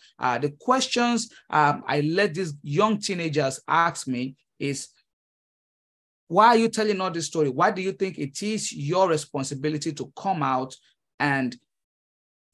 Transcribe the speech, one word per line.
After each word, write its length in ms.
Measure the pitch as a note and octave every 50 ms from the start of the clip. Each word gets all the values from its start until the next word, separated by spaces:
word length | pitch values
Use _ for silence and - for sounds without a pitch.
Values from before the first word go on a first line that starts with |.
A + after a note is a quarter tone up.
| _ _ _ -
uh, 180 | - B2+ B2
the 140 | A#2+ C#3 D3
questions, 840 | D3 - - - A#3 C4 B3+ - - B3 A#3+ A#3+ A#3+ A3+ A#3 - - - _ -
um, 340 | - D#3 D3+ C#3+ D3 - -
I 160 | - C3+ D3 D3
let 320 | D3+ E3 D3+ G#3 F3 D3+
these 180 | F3+ F#3+ D#3 D3 - -
young 360 | C#3+ C#3+ E3 G#3 A3 A3 G#3
teenagers 600 | - - F#3+ F3 E3+ D#3+ C#3+ D3+ C#3 C3+ C3+ - -
ask 400 | - D3+ E3 E3+ E3+ D3+ - -
me 300 | C3 B2+ A#2+ B2+ C3+ C3+ _ _ _ _ -
is, 300 | - C#3 C3+ C3+ - - _ _ _ _ _ _ _ _ _ _ _ _ _ _ _ _ _ _ _ _ _ _ _ _ _ _ _
"Why 220 | - E3 F#3+ G#3+ A#3
are 100 | A#3+ A3+
you 100 | A3+ A3+
telling 320 | A3+ A3 G#3+ G#3+ G#3 F#3+
all 100 | F#3+ F#3
this 140 | E3 E3+ D#3
story? 240 | - - E3 D3+ C#3
Why 220 | B2 C#3 F3 G#3
do 100 | G3+ F#3
you 120 | F#3 F#3+ F#3+
think 260 | - F#3+ F#3+ D#3 D3+
it 240 | D3 C#3 - - G3+
is 280 | G#3 A3 G#3 G#3 -
your 380 | - D3+ C#3+ C#3+ F3 F#3 F#3+ F3+
responsibility 840 | D#3+ D3+ D3 - - C#3+ C3+ - D3 C3+ C3+ D3+ D#3 D3 D3 E3 D3
to 180 | - - - -
come 280 | - - G3 F#3+ D#3+ C#3+
out 340 | C3+ C3 B2+ C3 C3 - - _ _ _ _ _ _ _ -
and 380 | C3 C#3+ C#3 C3+ C3 B2 - - _ _ _ _ _ _ _ _ _ _ _ _ _ _ _ _ _ _